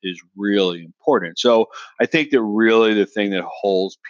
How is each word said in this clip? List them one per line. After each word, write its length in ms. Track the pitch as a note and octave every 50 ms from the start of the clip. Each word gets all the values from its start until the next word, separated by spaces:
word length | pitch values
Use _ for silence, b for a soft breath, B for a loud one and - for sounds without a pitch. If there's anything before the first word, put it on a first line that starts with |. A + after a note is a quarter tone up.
| G2
is 180 | F#2 F2 E2+ - _ _
really 440 | G2 G2+ G2+ G2+ G2+ F#2+ F2+ E2+ E2+
important." 560 | E2 E2 - _ - D#3 C3+ G#2 F2+ E2 F2
So 300 | - - B2 A#2 A2+ A2 B B B B B B -
I 60 | D3+
think 240 | - - D#3+ D3 D3
that 100 | C3+ B2
really 520 | A2 G#2 G#2 A2 A2 A2 A2+ A2+ A2+ A2 G#2+
the 120 | G#2 F#2+
thing 260 | - _ G#2+ G#2 G2+
that 120 | F#2+ F#2 E2+
holds 540 | - - - - G2+ F#2+ F#2 F#2+ F#2+ - _ _